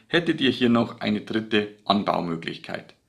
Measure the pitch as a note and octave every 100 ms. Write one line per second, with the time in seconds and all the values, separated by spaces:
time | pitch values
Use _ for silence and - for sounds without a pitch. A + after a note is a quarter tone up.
0 | - E3+ E3 D#3 C3 A#2+ B2 A#2 A2+ -
1 | A2 G#2 - A2 A2 G#2+ G#2 - - G2+
2 | F2+ E2+ F2 E2 E2 E2+ - - - -